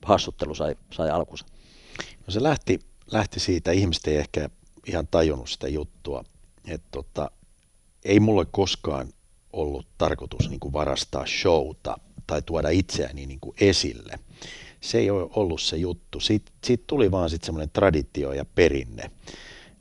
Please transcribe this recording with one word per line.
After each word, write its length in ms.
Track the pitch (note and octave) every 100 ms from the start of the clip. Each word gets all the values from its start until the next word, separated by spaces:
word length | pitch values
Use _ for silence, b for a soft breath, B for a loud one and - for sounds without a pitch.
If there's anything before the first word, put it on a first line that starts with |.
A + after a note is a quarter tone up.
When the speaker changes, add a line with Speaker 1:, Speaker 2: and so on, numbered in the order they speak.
Speaker 1:
hassuttelu 500 | - F#2+ - - D2
sai, 220 | D2+ D#2 D#2 -
sai 200 | - D#2+
alkunsa? 360 | E2 D#2+ - - B B B B B B B -
Speaker 2:
No 40 |
se 120 | G2+
lähti, 360 | D3 C#3 - F#2 - - -
lähti 280 | A2 G2 F#2
siitä, 320 | - F2 E2
ihmiset 340 | F#2 G2 D#2+ -
ei 100 | D2+
ehkä 340 | D2 - D2 - - - -
ihan 200 | F2+ D2
tajunnut 400 | E2+ D#2+ C#2 A#1+
sitä 180 | - C2+
juttua, 560 | D2+ D2 - - C2+ - _ - _ -
että 200 | D#2+ -
tota, 400 | C#2 C#2+ - C#2+ - _ _ _ _ _ _
ei 160 | - G#2
mulle 240 | G#2+ G2+ D#2+
koskaan 580 | - F#2+ - D#2+ C#2 B1 - _ _ _
ollut 340 | - D2+ C#2 - -
tarkoitus 500 | D#2+ D2+ - - -
niinku 220 | - D2
varastaa 540 | D2 C#2 C2 - C#2 C2
showta 680 | - G2 D#2+ C#2+ - C2 G#1 - - -
tai 160 | D2+
tuoda 260 | - E2 D2
itseäni 580 | F#2 - - C2 C#2 C2+
niinku 280 | C2+ - -
esille. 580 | G2+ F2 C#2 A1+ G1+ - - B B B B B
Se 180 | - A#2
ei 120 | G#2
ole 200 | G2+ E2+ A2
ollut 240 | F#2+ D2+
se 140 | - D#2
juttu. 420 | F2+ E2 - D2
Siit-, 320 | - G#2+ - _
siitä 200 | - A#2+ -
tuli 240 | C#3+ G2+
vaan 200 | F#2 E2
sit 140 | E2
semmonen 260 | - D#2+ D#2
traditio 600 | - G2 D#2 C2+ D2+ C#2
ja 120 | C2+
perinne. 640 | C#2+ - E2 C#2 A#1+ A1 - - B B B B B B